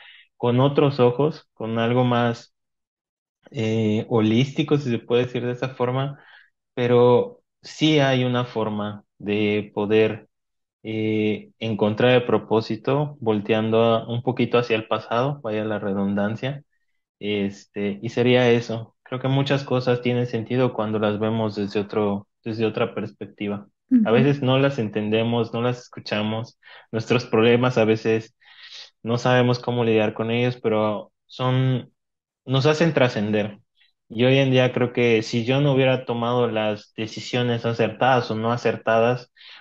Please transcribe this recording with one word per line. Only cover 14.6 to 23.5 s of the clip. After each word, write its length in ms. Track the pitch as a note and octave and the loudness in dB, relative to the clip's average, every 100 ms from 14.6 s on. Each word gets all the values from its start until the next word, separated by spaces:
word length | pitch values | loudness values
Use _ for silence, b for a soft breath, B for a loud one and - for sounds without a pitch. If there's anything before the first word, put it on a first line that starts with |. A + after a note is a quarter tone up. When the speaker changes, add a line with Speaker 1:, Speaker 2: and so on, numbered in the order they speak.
| A#2+ A2 | 0 -4
Speaker 1:
el 120 | - | -2
pasado, 520 | A2 - A#2 C3+ D3 | -6 -4 -2 -2 -4
vaya 220 | A2+ A2 | -6 -4
la 140 | G#2+ G#2 | -4 -4
redundancia, 840 | G#2 G2 G2 G2+ G2+ A#2 C3 C#3+ _ _ _ _ _ - | -4 -2 -2 -2 -4 -4 -8 -8 _ _ _ _ _ -10
este, 800 | G3+ G#3 G3+ G3+ - G#2 G2+ G2+ | -4 -2 -4 -6 -14 -6 -6 -6
y 80 | A#2+ | -6
sería 400 | A#2+ A#2+ B2 A#2+ | 0 2 4 4
eso. 460 | A#2 A#2 A2+ A2+ _ | 2 0 -8 -10 _
Creo 180 | - B2+ | -12 -6
que 80 | C3 | -2
muchas 360 | C3+ C#3 C#3 | 0 0 -2
cosas 380 | C#3+ B2+ B2 A#2+ | -2 -2 0 0
tienen 240 | B2 B2 B2 | 0 -2 -2
sentido 480 | A2+ G#2+ B2 B2 | -4 -2 0 0
cuando 240 | B2 G#2+ G#2+ | 0 -4 -2
las 200 | G#2+ G#2 | -2 0
vemos 360 | A2 A2+ A2 G#2 | -2 -2 -2 -4
desde 240 | G2+ G#2+ | -4 -4
otro, 480 | G2+ A2 G#2 G2+ - _ | -2 -2 -2 -2 -8 _
desde 220 | A#2 A2 A2 | -8 -2 -2
otra 280 | A#2 A2+ | -2 -4
perspectiva. 720 | G#2+ G2+ - G#2 - G#2 | -6 -10 -12 -16 -10 -8